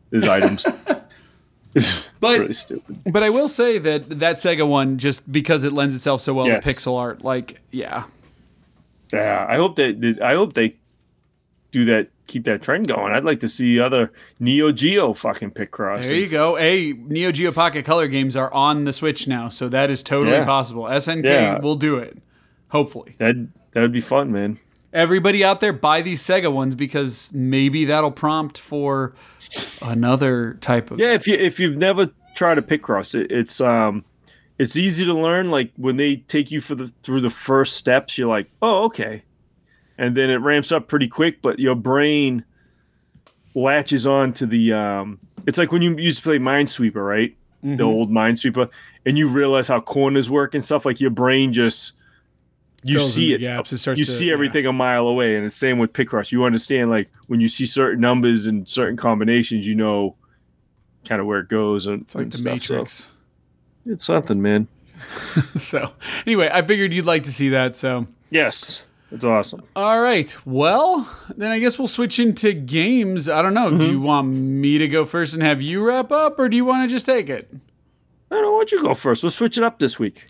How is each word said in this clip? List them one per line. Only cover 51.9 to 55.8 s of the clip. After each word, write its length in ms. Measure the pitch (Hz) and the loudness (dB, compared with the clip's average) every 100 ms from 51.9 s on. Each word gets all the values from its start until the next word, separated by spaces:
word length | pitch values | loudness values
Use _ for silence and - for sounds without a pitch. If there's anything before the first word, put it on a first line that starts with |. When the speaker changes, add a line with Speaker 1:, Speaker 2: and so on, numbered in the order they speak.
| - _ _ _ _ _ _ _ _ | -10 _ _ _ _ _ _ _ _
Speaker 1:
you 140 | 127 147 | -2 2
Speaker 2:
Fills 120 | 139 | 2
in 40 | |
Speaker 1:
see 140 | 117 - | 2 2
Speaker 2:
the 40 | 113 | 0
Speaker 1:
it. 40 | |
Speaker 2:
gaps. 320 | 123 123 - | -2 -6 -8
It 60 | 127 | -6
starts 220 | - 127 | -2 -2
Speaker 1:
You 60 | 131 | -2
Speaker 2:
to, 60 | |
Speaker 1:
see 160 | 123 165 | 0 0
Speaker 2:
yeah. 60 | |
Speaker 1:
everything 320 | 151 143 151 131 | 0 0 0 0
a 80 | |
mile 340 | 131 127 123 120 | 0 2 2 2
away, 280 | 123 120 107 | 2 2 0
and 80 | 104 | -2
the 40 | |
same 280 | - 135 | -2 0
with 160 | 123 | 2